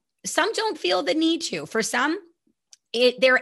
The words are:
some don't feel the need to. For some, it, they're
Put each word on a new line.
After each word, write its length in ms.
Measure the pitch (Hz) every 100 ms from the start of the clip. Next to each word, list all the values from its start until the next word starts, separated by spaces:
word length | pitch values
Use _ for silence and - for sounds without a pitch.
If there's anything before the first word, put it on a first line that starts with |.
| _ _ -
some 280 | - 370
don't 240 | 415 440 311
feel 260 | 359 370
the 100 | 285
need 280 | 311 320 330
to. 240 | - 165 147
For 180 | 220
some, 340 | 214 247 277 381 - _ _ _ _ _ _
it, 280 | 233 247 247
they're 220 | 254 254